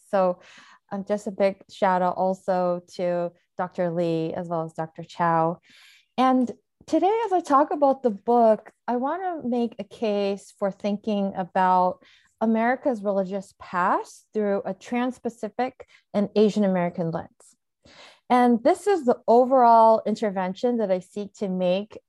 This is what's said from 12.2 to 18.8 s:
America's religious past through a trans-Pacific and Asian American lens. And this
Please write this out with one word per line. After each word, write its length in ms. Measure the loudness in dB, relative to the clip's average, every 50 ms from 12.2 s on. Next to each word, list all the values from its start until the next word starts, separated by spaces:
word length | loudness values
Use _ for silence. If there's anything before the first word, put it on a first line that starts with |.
| _ _ _ -4
America's 600 | -2 0 0 2 0 0 -2 -2 -2 -4 -4 -2 -2
religious 520 | -2 -2 -2 -2 -4 -6 -10 -10 -12 _ -20
past 680 | -14 -8 -4 -2 0 0 0 -2 -4 -8 -16 -20 _ _ -6
through 280 | -4 -2 -2 -2 -2 -4
a 100 | -6 -10
trans-Pacific 1120 | -10 -10 -8 -6 -4 -4 -4 -6 -8 -10 -12 -10 _ -12 -10 -6 -6 -6 -6 -8 -12 -20 _ _ _ _ _ -4
and 160 | -4 -2 0 2
Asian 300 | 2 2 2 2 2 0
American 480 | 0 2 0 -2 -2 -4 -4 -6 -6 -6
lens. 160 | -8 -10 -12 _ _ _ _ _ _ _ _ _ _ _ _ -20 -20 -20 -20 -20 _ _ 0
And 340 | 2 4 4 4 4 4 2
this 240 | 2 0 2